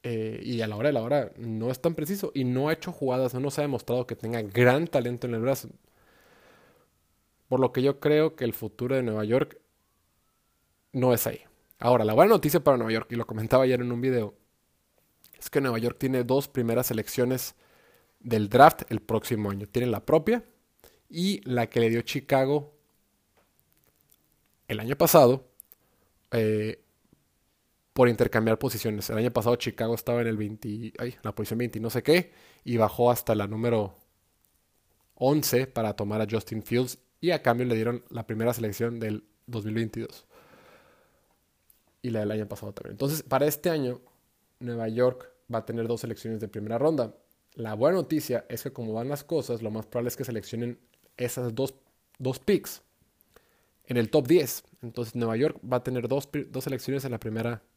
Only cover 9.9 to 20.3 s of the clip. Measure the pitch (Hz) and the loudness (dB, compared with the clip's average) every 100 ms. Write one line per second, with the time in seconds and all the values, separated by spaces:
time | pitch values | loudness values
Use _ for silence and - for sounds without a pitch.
9.9 | _ _ _ _ _ _ _ _ _ _ | _ _ _ _ _ _ _ _ _ _
10.9 | 131 127 120 - - - _ _ _ 120 | 0 2 4 0 -6 -16 _ _ _ 4
11.9 | 123 107 110 196 208 143 165 147 127 113 | 4 6 8 8 8 4 4 4 2 2
12.9 | 110 - 117 - 110 110 131 131 127 123 | -2 -2 -6 -6 -6 2 4 4 2 -2
13.9 | 120 131 123 104 - _ _ _ _ _ | -2 0 0 -2 -10 _ _ _ _ _
14.9 | _ _ _ - - - 147 135 117 120 | _ _ _ -20 -18 -4 -2 0 -2 -2
15.9 | - 135 131 120 135 143 - 117 113 127 | -2 -2 0 2 0 0 -2 0 0 0
16.9 | 113 - - 123 131 - _ _ _ _ | -4 -4 0 0 0 -6 _ _ _ _
17.9 | _ _ _ 120 110 104 123 151 - - | _ _ _ -2 0 4 8 8 8 -6
18.9 | 110 - 110 - 110 104 98 104 123 123 | -6 -2 -4 -2 -4 -4 -6 -6 -4 -2
19.9 | 101 - 156 160 | -4 2 2 4